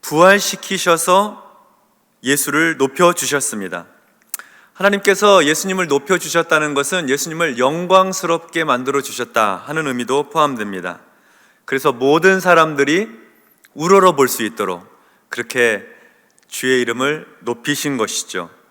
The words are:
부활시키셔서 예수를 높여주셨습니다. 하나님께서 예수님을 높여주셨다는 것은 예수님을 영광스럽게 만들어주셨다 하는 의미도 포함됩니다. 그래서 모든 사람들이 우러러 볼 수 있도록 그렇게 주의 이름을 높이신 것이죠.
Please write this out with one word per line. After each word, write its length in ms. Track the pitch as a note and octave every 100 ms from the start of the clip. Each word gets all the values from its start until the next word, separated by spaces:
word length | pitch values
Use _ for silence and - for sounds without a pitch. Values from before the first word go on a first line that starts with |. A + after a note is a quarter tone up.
부활시키셔서 1600 | - D3 F3+ G3+ G3 - - F#3+ F3+ E3 E3 F#3 G#3 G#3 - _ _ _ _ _ _ _
예수를 540 | A#2+ C#3+ - E3 E3 D3+
높여주셨습니다. 1080 | C3+ - F3 F3 E3 C#3+ C3+ G#2+ F#2+ F2 E2 _ _ _ _ - - _ _
하나님께서 720 | _ G3 G3+ G3 F#3+ G#3 G3
예수님을 440 | D3+ D#3 G3 F#3 F3
높여주셨다는 880 | D3+ - F3+ D#3 E3+ D#3+ D#3+ D3+ C#3+
것은 340 | C#3 - C3+
예수님을 480 | C#3 E3 D#3+ E3 A#2
영광스럽게 1040 | B2+ D#3+ F3+ F#3 F#3+ F#3 E3+ E3 - E3
만들어주셨다 1000 | D#3 B2 B2+ C#3 C3 - A#2 A#2 G#2+ F#2 A2
하는 220 | D#3 D3+
의미도 420 | B2 A#2 C3+ C#3+
포함됩니다. 720 | E3 D3+ B2 G#2 F#2+ F2+ E2+ _ _ _ _ _ _ -
그래서 260 | C3+ D3
모든 480 | A#2+ C3 D#3 F3+ F#3+
사람들이 720 | F#3 E3+ D#3 D3 C#3 E3 A3 - _ _ _ _ _
우러러 420 | - D#3+ G3 F#3 D3
볼 120 | C3
수 160 | -
있도록 440 | G#2+ G#2+ G2 F2+ F#2 _ _ _ _
그렇게 540 | - A#2 B2+ A#2+ G#2 - - _ _ _ _ _
주의 320 | - C3 B2+
이름을 460 | A#2 A#2 C3+ D3+ - _
높이신 560 | A2+ A#2+ - C#3+ D3+ C3+
것이죠. 540 | G#2 - - F#2 E2+ _ _